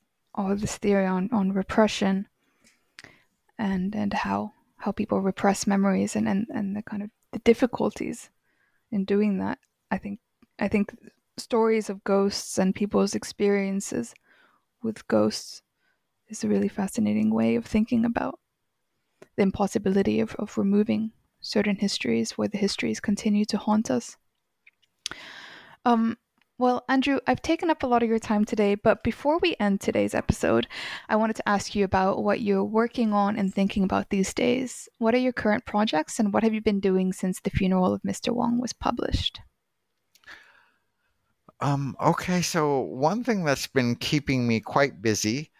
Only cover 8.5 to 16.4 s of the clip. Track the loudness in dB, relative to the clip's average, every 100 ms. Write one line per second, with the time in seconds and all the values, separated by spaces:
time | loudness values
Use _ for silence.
8.5 | _ _ _ _ -4 0 2 2 0 -4
9.5 | -6 _ _ -8 -6 -6 -12 _ _ _
10.5 | -6 0 0 0 -8 -20 -20 _ -16 -2
11.5 | 2 2 2 -2 -6 0 2 2 -2 -4
12.5 | 0 0 0 0 2 2 -2 -6 -2 0
13.5 | 2 0 -4 -4 -6 -6 -12 _ _ _
14.5 | _ _ _ -8 -8 0 2 2 -2 -10
15.5 | -18 _ _ _ _ _ _ -18 -6